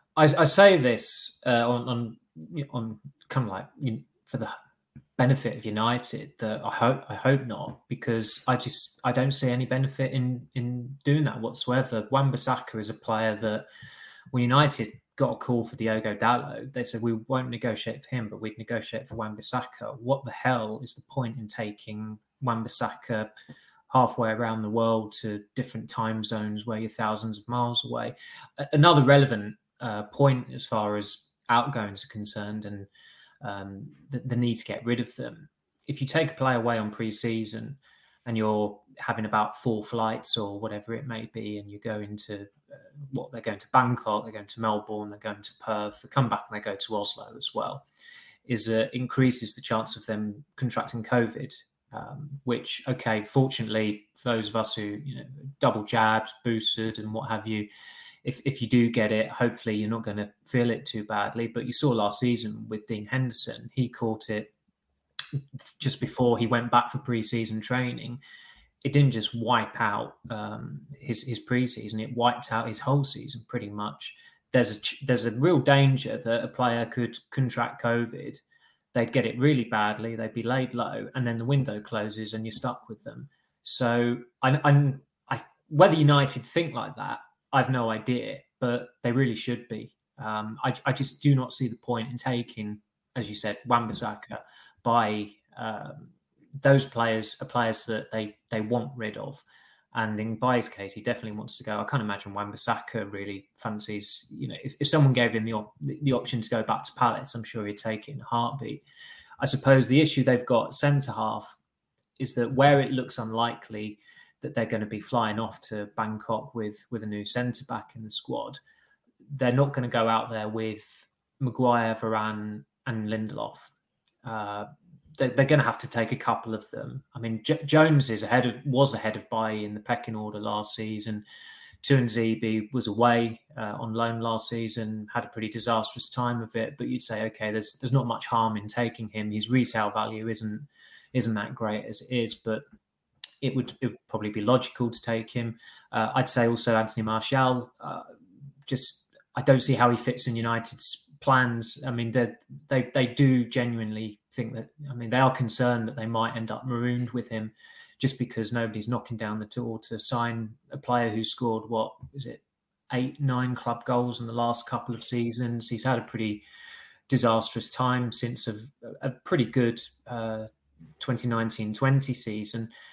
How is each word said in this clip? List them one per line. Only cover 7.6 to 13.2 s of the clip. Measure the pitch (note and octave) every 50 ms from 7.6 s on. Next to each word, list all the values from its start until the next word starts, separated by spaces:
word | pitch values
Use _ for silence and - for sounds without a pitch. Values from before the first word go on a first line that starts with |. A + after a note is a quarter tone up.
| G2+ - - - _ -
because | - - - B2+ A#2 A2+ A2 - - - - B2+
I | B2
just, | A#2+ - B2 - - - - - - -
I | B2 A#2+
don't | C3 C3 C#3
see | C#3 - C#3 B2+
any | B2 B2+ B2+
benefit | - B2+ C3 C3+ C3+ - - C3+ B2+ B2+
in, | C3 B2+ B2+ B2+ B2 - - -
in | C3 A#2+ B2 B2 B2 A#2+ B2+ C#3 - -
doing | C#3+ C#3+ D#3 D3+
that | A#2+ - A2
whatsoever. | A2 A#2 - - - B2 B2 C3 B2+ - A#2 A2 G#2 -
Wan-Bissaka | C3 C3+ C#3 C3+ B2+ - - C3 B2 - - - - A2
is | G2+ G#2+
a | A2
player | - - - A2 A2